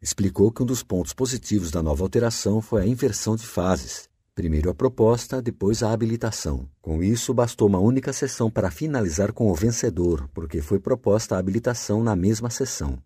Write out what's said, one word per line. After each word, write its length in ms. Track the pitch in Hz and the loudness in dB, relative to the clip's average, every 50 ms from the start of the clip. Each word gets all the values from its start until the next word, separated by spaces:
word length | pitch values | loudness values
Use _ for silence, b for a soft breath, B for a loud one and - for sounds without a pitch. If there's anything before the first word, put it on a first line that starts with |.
Explicou 480 | - - - - 98 95 - - 98 113 | -8 -6 -2 0 0 0 4 4 4 4
que 140 | 117 - 127 | 4 2 -2
um 20 | |
dos 160 | 123 131 120 | -2 -2 -2
pontos 300 | - - 95 90 85 - | -4 -2 -2 -2 -2 -2
positivos 580 | - - 131 123 131 113 - - 107 101 87 78 | -4 -2 -2 -2 -2 -4 -4 -2 -2 0 0 0
da 140 | 78 85 80 | -2 0 0
nova 220 | 76 73 73 92 | 0 0 0 0
alteração 560 | 95 - 117 117 117 117 - - 101 104 110 | 0 0 2 2 0 0 -2 -2 0 0 0
foi 220 | 110 - 117 104 90 | 0 0 0 0 2
a 40 | |
inversão 480 | 113 127 120 139 123 101 - - 107 110 | 2 2 2 0 0 0 -2 -2 -2 -2
de 100 | 110 - | -2 -4
fases. 640 | - - - 87 95 90 - - - - - - _ _ _ _ _ _ | -6 -4 -2 0 2 0 0 -2 -6 -12 -14 -16 _ _ _ _ _ _
Primeiro 360 | - 87 82 78 76 76 87 | -4 -2 0 2 2 2 0
a 40 | 80 | 0
proposta, 680 | - 131 127 123 - 110 113 117 120 - - 135 131 | 0 0 0 2 4 4 4 4 2 0 -4 -6 -4
depois 420 | 120 113 - - 95 101 113 113 120 | -4 -4 -4 0 0 0 2 2 2
a 80 | 107 | 0
habilitação. 760 | 113 110 117 113 117 117 120 113 - - - 80 69 62 67 69 - _ | 0 0 0 0 -2 -2 -2 -4 -4 -4 -4 -4 -4 -4 -6 -10 -14 _
Com 220 | - 80 78 80 90 | -8 -4 -2 0 2
isso, 300 | 101 117 117 - - 123 | 2 2 0 0 0 2
bastou 340 | 120 120 120 - - 117 | 2 2 0 2 2 4
uma 120 | 101 98 90 | 4 4 4
única 340 | 98 117 131 135 131 139 131 | 4 4 4 2 0 -4 -4
sessão 360 | - 143 127 - - 117 110 | -4 -4 -4 -2 -2 -2 -2
para 220 | - - 95 87 | 0 0 -2 -2
finalizar 640 | 78 - 151 156 143 123 104 85 78 82 95 104 - | -2 -4 -4 -2 -2 0 -2 0 0 0 0 0 0
com 180 | - 117 101 | 2 2 2
o 20 | 87 | 2
vencedor, 760 | 78 107 120 117 - 131 117 82 90 87 87 82 71 69 - - | 2 2 0 0 0 -2 -2 0 0 0 2 0 0 -4 -8 -10
porque 280 | 82 82 73 - 80 | -10 -8 -6 -6 -6
foi 180 | 73 - 101 98 | -2 0 -2 0
proposta 560 | - - 127 120 - 101 101 110 - - 107 | 0 0 -2 0 2 2 2 2 0 -2 -2
a 40 | 92 | -2
habilitação 640 | 92 98 95 113 - 123 120 - - - 104 110 | 0 0 -2 0 0 -2 -2 -2 -2 -2 0 2
na 140 | 117 113 104 | 2 2 2
mesma 340 | 87 90 104 113 107 117 120 | 2 2 2 2 0 -2 -6
sessão. 480 | - - 135 - - - 78 69 64 64 - | -4 -4 -4 -4 -4 -6 -6 -6 -6 -6 -10